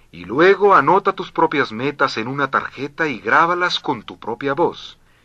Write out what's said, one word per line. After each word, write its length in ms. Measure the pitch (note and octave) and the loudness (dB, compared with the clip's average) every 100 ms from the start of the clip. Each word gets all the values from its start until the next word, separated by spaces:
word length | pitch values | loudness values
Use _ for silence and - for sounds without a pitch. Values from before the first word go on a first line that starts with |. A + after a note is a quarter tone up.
| _ E2+ | _ -16
Y 80 | |
luego 500 | F2 B2+ F3+ F#3+ G3+ | -6 2 4 6 6
anota 380 | F3 C#3 F#3+ G3 | 6 4 2 2
tus 180 | F#3+ F3 | -4 -6
propias 420 | - D#3+ D3 B2 | -2 0 0 -2
metas 440 | A2 C#3 C#3+ C3+ A#2 | -4 -4 -2 -2 -2
en 100 | A#2 | -6
una 240 | C#3 C#3 | -4 -2
tarjeta 560 | G#2+ - - C#3+ D3 D#3+ | -2 -4 -8 -10 -4 -4
y 120 | A2 | -4
grábalas 640 | G#2+ C#3 E3+ F3 F3+ - | 0 2 2 0 -2 -4
con 220 | - A#2+ | -4 -6
tu 160 | - F#2+ | -8 -14
propia 360 | - A2+ C#3 | -10 -6 -4
voz. 420 | C#3 D3 - - - _ _ | 0 -2 -2 -14 -20 _ _